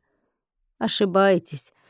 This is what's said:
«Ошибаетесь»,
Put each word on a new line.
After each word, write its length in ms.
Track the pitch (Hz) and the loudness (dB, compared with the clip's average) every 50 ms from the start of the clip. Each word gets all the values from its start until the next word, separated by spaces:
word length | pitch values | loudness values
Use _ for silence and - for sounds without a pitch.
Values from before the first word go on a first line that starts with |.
| _ _ _ _ _ _ _ _ _ _ _ _ _ _ _ - | _ _ _ _ _ _ _ _ _ _ _ _ _ _ _ -6
«Ошибаетесь», 960 | 226 226 - - 214 190 175 190 196 196 190 170 - - 151 135 - - _ _ _ | -6 -4 -2 -2 -2 0 2 2 4 4 2 0 -2 -6 -14 -18 -18 -20 _ _ _